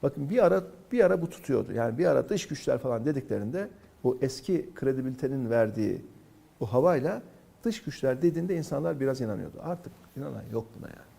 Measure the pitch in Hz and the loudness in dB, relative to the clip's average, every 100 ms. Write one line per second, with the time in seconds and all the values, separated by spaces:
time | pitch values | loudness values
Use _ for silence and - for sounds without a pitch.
0 | 143 147 143 226 190 190 180 - - 247 | 0 -2 -2 6 6 6 0 -16 -4 4
1 | 190 185 165 - - 123 - 98 117 117 | 6 6 0 -8 0 0 0 -2 -2 2
2 | 175 139 - 208 - 143 - 127 131 117 | 4 4 2 -2 -2 -6 0 0 0 -2
3 | 123 143 117 104 104 160 202 - - _ | 0 -2 -2 -4 -2 -4 -8 -12 -20 _
4 | 131 123 139 - - 175 - - 131 131 | -2 0 -2 -4 -2 -2 -2 -4 -2 0
5 | 131 127 135 135 120 117 110 107 107 92 | -2 -4 -4 -2 0 2 2 2 -2 -2
6 | - - - - - _ 117 120 160 160 | -8 -20 -20 -20 -20 _ 0 4 4 4
7 | 139 220 - - - _ 233 220 - - | 0 -4 -8 -20 -20 _ -4 -4 -8 -4
8 | 131 127 170 160 175 175 156 143 165 151 | -2 2 2 0 -2 -4 -2 -2 -2 -2
9 | 135 135 117 104 - - - 175 - - | -2 0 -2 -4 -8 -10 -8 -8 -10 -20
10 | - - 143 120 - 110 113 - - - | -18 -12 -10 -10 -6 -6 -6 -12 -16 -16
11 | - | -20